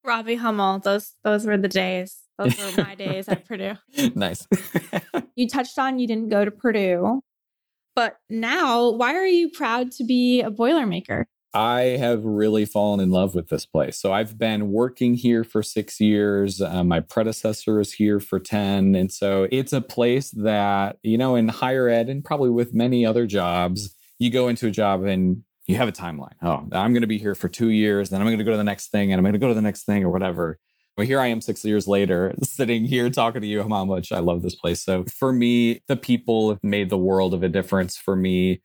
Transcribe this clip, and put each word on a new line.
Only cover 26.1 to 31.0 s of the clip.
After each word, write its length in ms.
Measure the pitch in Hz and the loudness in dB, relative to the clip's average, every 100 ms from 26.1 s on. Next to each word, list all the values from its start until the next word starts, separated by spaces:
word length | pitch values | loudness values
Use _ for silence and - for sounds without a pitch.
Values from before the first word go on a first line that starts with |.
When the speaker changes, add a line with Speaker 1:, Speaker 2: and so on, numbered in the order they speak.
| 76 67 - | -12 -14 -6
Speaker 2:
"Oh, 220 | 85 78 73 | -4 -2 -4
I'm 240 | 92 107 | -2 2
gonna 140 | 120 113 | 2 0
be 100 | 107 | -2
here 160 | 104 | -4
for 140 | 95 87 | -4 -6
two 220 | - 117 | -2 0
years, 400 | 107 107 101 98 | 2 2 0 0
then 100 | 95 | 0
I'm 80 | 107 | 0
gonna 140 | 110 | 0
go 80 | 110 | 0
to 40 | 107 | 0
the 60 | |
next 300 | 104 98 - | -2 -4 -4
thing, 180 | 104 101 | -2 2
and 80 | 92 | 2
I'm 60 | |
gonna 140 | 95 104 | 2 2
go 100 | 127 | 2
to 60 | |
the 80 | 110 | 2
next 200 | 107 98 | 0 -2
thing," 220 | - 104 | -2 0
or 60 | 92 | 0
whatever. 500 | 90 92 85 82 76 _ _ _ | 0 -2 -2 -4 -6 _ _ _
Well, 120 | - | -6